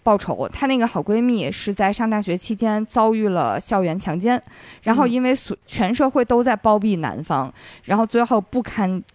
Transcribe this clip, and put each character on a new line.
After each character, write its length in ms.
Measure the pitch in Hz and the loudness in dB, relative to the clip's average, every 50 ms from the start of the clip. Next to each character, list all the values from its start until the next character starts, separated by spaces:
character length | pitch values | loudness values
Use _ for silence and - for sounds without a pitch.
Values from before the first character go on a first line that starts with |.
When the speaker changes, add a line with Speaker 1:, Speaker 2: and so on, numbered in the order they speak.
Speaker 1:
报 140 | - 233 208 | 2 2 2
仇。 320 | 196 - - 127 90 - - | 2 0 -4 -4 -4 -6 -6
她 180 | - - 277 | -4 -4 -2
那 100 | 262 269 | 0 2
个 100 | 247 233 | 2 0
好 160 | 226 - 185 | 0 -2 -4
闺 200 | 151 - 208 226 | -2 0 0 2
蜜 280 | 240 247 240 208 143 139 | 2 2 0 0 -2 -4
是 220 | 190 - - 208 | -6 -6 -6 -6
在 200 | 196 - 202 196 | -2 0 0 0
上 160 | 202 - 226 226 | 0 0 -2 -2
大 120 | 220 208 | -2 -2
学 160 | 202 185 170 | -2 -2 -4
期 180 | 185 - - 220 | -4 -4 -6 -4
间 300 | 202 226 220 214 214 220 | -2 -2 -2 0 -2 -4
遭 280 | - - 247 220 220 226 | -2 0 2 2 4 2
遇 140 | 220 214 208 | 2 0 0
了 300 | 180 170 139 113 101 - | 0 0 0 0 -2 -4
校 240 | - - 226 196 | -4 -2 0 0
园 160 | 185 170 160 190 | 0 0 -2 -4
强 200 | - 190 156 175 | -4 -4 -4 -2
奸， 240 | 185 233 247 - - - - - - - - - | 0 0 0 0 -2 -10 -20 -20 -20 -20 -18 -8
然 140 | - 220 233 | 0 0 2
后 100 | 262 277 | 4 2
因 160 | 247 233 254 | 2 2 0
为 120 | 254 254 269 | 2 0 0
所-， 200 | - - - 202 | -2 -2 -8 -10
Speaker 2:
嗯。 20 | - _ | -10 _
Speaker 1:
全 280 | - - - 233 185 240 | -10 -4 -2 0 0 2
社 140 | - 285 262 | 2 2 2
会 160 | - 269 240 | 2 2 2
都 180 | - 247 240 | 4 2 2
在 140 | 240 262 220 | 4 2 0
包 220 | 208 - 220 214 208 | 2 4 2 4 4
庇 180 | 196 220 196 | 4 0 0
男 260 | 165 156 117 85 120 | 0 -2 -4 -6 -6
方， 300 | 160 - 160 135 131 135 - - - - - - - | -4 -2 -2 -2 -2 -4 -10 -18 -20 -20 -20 -12 -2
然 120 | - 190 | 0 2
后 80 | 214 226 | 2 2
最 200 | 214 - 233 240 | 2 2 2 2
后 160 | - 247 214 | 4 2 0
不 220 | 190 - - 254 | 0 0 -4 -4
堪 400 | 226 - - - 196 185 185 180 - _ | -4 -4 -2 -2 -2 0 -2 -4 -6 _